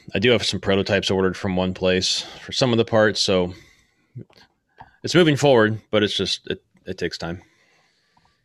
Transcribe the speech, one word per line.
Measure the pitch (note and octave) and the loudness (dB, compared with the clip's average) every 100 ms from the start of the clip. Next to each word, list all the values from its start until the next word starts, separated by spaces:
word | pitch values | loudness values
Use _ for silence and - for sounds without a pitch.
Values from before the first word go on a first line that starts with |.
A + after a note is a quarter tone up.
| - | -10
I | G2 | -2
do | A#2 | 2
have | A2+ - | 2 0
some | G2 | -4
prototypes | G2+ G2 F#2+ G2 - | -2 -2 0 -2 0
ordered | F#2+ F#2+ F2+ | 0 -2 -2
from | G2+ F#2 | -4 -2
one | F#2 | -4
place | F#2 F#2 F#2 F2+ - - - | -2 0 0 0 -4 -8 -14
for | - | -12
some | - C3 | -2 0
of | A2+ | 2
the | A2+ | 2
parts. | A2+ G#2+ F#2+ | 2 2 2
So | - F#2 F2+ F2+ - _ _ _ _ B2 - _ _ _ _ - - _ | 0 0 -2 -6 -20 _ _ _ _ -20 -20 _ _ _ _ -20 -20 _
it's | C3+ - | 0 4
moving | E3+ C#3 | 4 4
forward, | D3 B2 A2 A2 - | 4 6 4 0 -2
but | G#2+ | 0
it's | G#2 - | 0 0
just, | F#2 - - | -4 -6 -8
it, | - _ _ - | -10 _ _ -14
it | F#2 | -8
takes | F2 - | -8 -8
time. | E2 E2+ - _ _ _ _ _ _ _ _ _ | -10 -12 -14 _ _ _ _ _ _ _ _ _